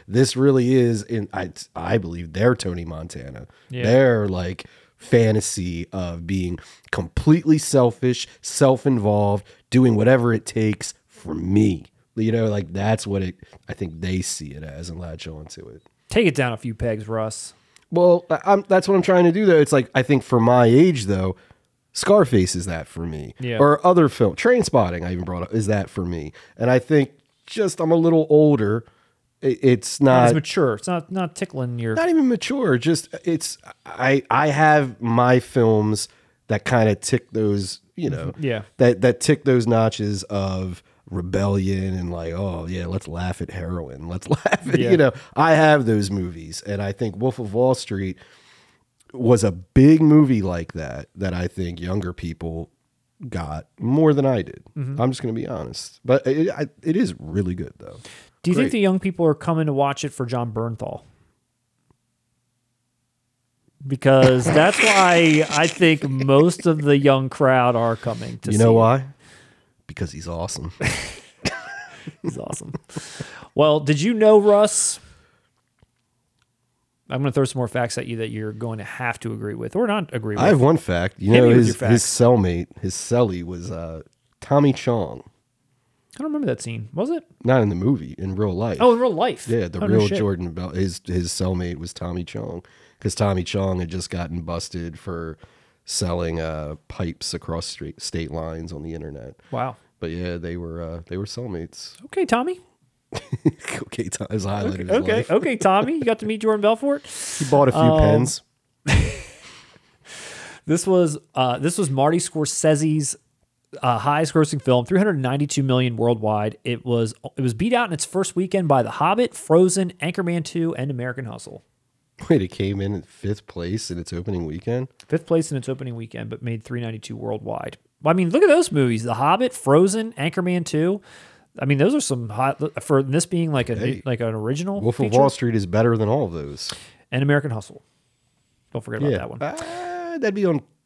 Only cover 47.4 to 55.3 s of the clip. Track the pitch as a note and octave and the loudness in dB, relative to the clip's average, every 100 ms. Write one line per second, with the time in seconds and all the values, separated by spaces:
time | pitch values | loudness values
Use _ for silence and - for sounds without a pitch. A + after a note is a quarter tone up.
47.4 | A2 G#2 B2+ B2+ - G2 F#2+ F2+ - _ | -6 0 2 0 -2 -6 -6 -8 -16 _
48.4 | _ _ _ _ _ _ _ C3 A#2 A#2+ | _ _ _ _ _ _ _ -4 2 4
49.4 | G#2+ F2 F#2 - C3+ D#3 D#3 D3+ C#3+ A#2+ | 2 -2 0 6 8 8 8 8 6 4
50.4 | F#2+ F2 E2 E2 D2+ C2 D2 - F#2+ F2+ | 0 -4 -8 -10 -10 -10 -14 -6 -4 -2
51.4 | F2+ - F2+ F2 F2 G2 F2+ F2 E2+ E2 | -4 -4 -8 -6 -6 -4 -4 -8 -10 -8
52.4 | E2 E2 E2+ _ _ _ _ _ C#3 F#2 | -8 -10 -12 _ _ _ _ _ -12 -8
53.4 | D#2 D2+ - _ A2+ C#3 D#3 C#3+ C3+ B2 | -8 -10 -12 _ 0 2 4 4 2 0
54.4 | F2 - - - C3 C#3 B2 B2+ B2 | -4 -12 -16 -10 -8 -2 -2 -2 -6